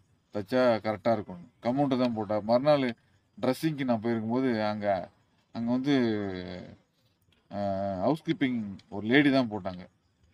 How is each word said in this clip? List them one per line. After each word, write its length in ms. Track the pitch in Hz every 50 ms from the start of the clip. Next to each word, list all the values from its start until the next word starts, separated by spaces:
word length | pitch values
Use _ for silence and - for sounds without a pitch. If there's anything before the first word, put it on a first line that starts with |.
| _ _ _ _ _ _ -
தைச்சா 460 | 107 101 - 127 127 127 123 113 107 101
கரெக்டா 280 | 110 107 98 - 120
இருக்கும்னு. 360 | 113 107 98 - 92 87 87 - _ _
கம்பவுண்டர் 380 | - 117 127 139 147 135 131 123
தான் 140 | 127 123 117
போட்டார். 300 | 110 107 95 107 107 101
மறுநாள் 520 | 107 117 123 135 151 151 139 131 123 113 - _ _ _ _ _ _ _ -
ட்ரெஸ்ஸிங்க்கு 420 | 101 123 131 - - 165 151 135 139
நான் 180 | 127 120 110
போயிருக்கும்போது 680 | 101 120 117 113 107 110 117 127 135 131 117 107 107 107
அங்க, 420 | 107 107 104 101 98 90 90 - - _ _ _ _ _ _ _
அங்க 200 | - 113 117 117
வந்து, 240 | 123 127 131 143 143 135 120 113 110 104 101 98 92 92 90 90 90 90 92 92 98 - _ _ _ _ _ _ _ _ _ _ _ _ _ -
அ, 440 | - 101 101 98 98 95 101 98 98 90
ஹவுஸ் 280 | 92 120 151 160 - 165
கீப்பிங் 480 | 156 - 147 131 123 117 107 101 95 - - _
ஒரு 180 | - 101 101 110
லேடி 240 | 123 147 147 143
தான் 200 | 131 135 127 113
போட்டாங்க. 360 | 104 104 90 95 92 90 92 - _ _ _ _ _ _ _ _